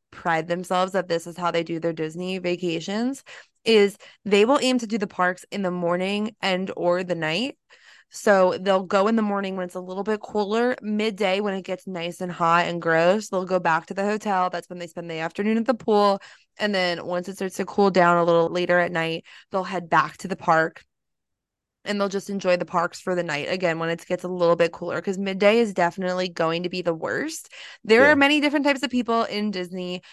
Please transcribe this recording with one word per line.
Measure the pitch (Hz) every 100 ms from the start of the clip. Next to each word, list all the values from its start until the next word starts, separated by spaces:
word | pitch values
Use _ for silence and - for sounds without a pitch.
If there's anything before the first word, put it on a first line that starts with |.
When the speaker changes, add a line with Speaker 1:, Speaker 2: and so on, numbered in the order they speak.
| _
Speaker 1:
pride | - 175 160 170
themselves | 175 175 185 190
that | 190 175
this | 165 170
is | 170
how | 175
they | 170
do | 165 165
their | 170
Disney | 160 156 165 185 185
vacations, | 175 175 175 165 156 214 247 269 - - - _
is | - 214 202 - - _ 202
they | 202
will | 214 285
aim | 254 247
to | 220
do | 226
the | 175
parks | - 180 180 -
in | 202
the | 185
morning | 180 170 180 190 208 214 -
and | 196 185 190 -
or | 175 175
the | 180 170
night. | 156 175 269 - _ _ _ - _
So | - 220 190 185 156
they'll | 190 190
go | 180 196 208
in | 226
the |
morning | 208 202 190 190
when | 180
it's | 185
a |
little | 185 190
bit | 202 214
cooler, | - 214 196 226 247 -
midday | 208 208 220 190 190 196
when | 202 190
it |
gets | 185 185 196
nice | 170 170 165
and | 180
hot | 165 165 170 170
and | 170
gross, | 165 165 175 214 208
they'll | 190 185
go | 185
back | 170 165 -
to |
the | 196
hotel. | 202 208 214 185 180
That's | 175 -
when | 180
they | 170
spend | 175 170
the | 160
afternoon | 170 - 208 220
at | 226
the |
pool. | 226 - 208 202 196 - - _ -
And | 208 190
then | 180 170 -
once | 175 190
it | 185
starts | 190 -
to | 185
cool | - 196
down | 180 175 175
a |
little | 170 170 165
later | 180 175 175
at | 170
night, | 165 165 165 - - _
they'll | 196
head | 185 185 170
back | 160 156 -
to | 180
the | 190
park | - 160 160 - _ _ _ _ _ _ _ _ _ _ -
and | 202
they'll | 202
just | 196 196
enjoy | 196 185 180
the |
parks | 175 175 175 -
for | 190
the | 175
night | 170 147 -
again | 185 170 165
when | 165
it | 170 -
gets | 180
a | 180
little | 180 170 170
bit | 165
cooler, | - 170 151
'cause | 202 185
midday | 196 190 202 226
is | 220
definitely | 185 170 190 180 180 185
going | 170 160 170
to | 180
be | 180
the | 175
worst. | 160 - 113 302 320 - - - -
There | 202 226
Speaker 2:
Yeah. | 285
Speaker 1:
are | 294
many | 277 294
different | 285 294 277
types | 269
of | 262
people | 247 233 226 -
in | 208 214
Disney. | 185 180 185 180 180 -